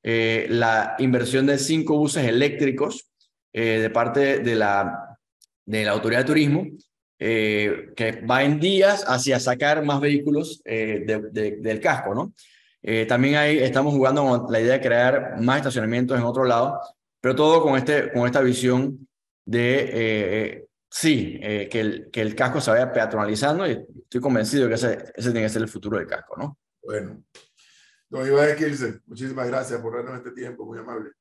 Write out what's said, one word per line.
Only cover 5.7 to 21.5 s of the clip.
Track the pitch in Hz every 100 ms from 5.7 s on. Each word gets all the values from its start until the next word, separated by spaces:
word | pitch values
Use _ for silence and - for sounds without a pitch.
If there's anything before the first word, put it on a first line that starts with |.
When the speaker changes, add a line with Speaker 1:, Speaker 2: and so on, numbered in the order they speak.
| 110 107
Speaker 1:
la |
Autoridad | 107 110 120
de | 135
Turismo, | 156 147 151 196 - _ _ _ -
eh, | 110 113 107 104 104 - - -
que | 113 110 113
va | 127
en | 143 151
días | 175 196 196 202 -
hacia | 127 135 127
sacar | 127 127 147 156 147
más | 139
vehículos, | 147 143 147 147 - - -
eh, | 113 110 104 107
de, | 107 107
de, | 110 104 104
del | 110 110
casco, | 127 - 101 107
¿no? | 196 - - _ _ _
Eh, | - 110 110
también | 123 135 147
hay, | 147 151
estamos | 127 131 143
jugando | 143 131 143 139
con | 120 120
la | 113
idea | 117
de | 131
crear | 127 117 123 - - -
más | 120 139
estacionamientos | 139 123 110 120 127 131
en |
otro | 117 123 127
lado, | 117 131 - - _ _ _
pero | 127 131
todo | 151 165
con, | 156 131
este, | 131 147 -
con | 120 123
esta | 139
visión | 131 123 123 123 135 - 139 _ _ _ -
de, | 117 120 135
eh, | -
eh, | 113 113 107 95 107 107 - - _ _
sí, | - 160 135 101 101
eh, | 104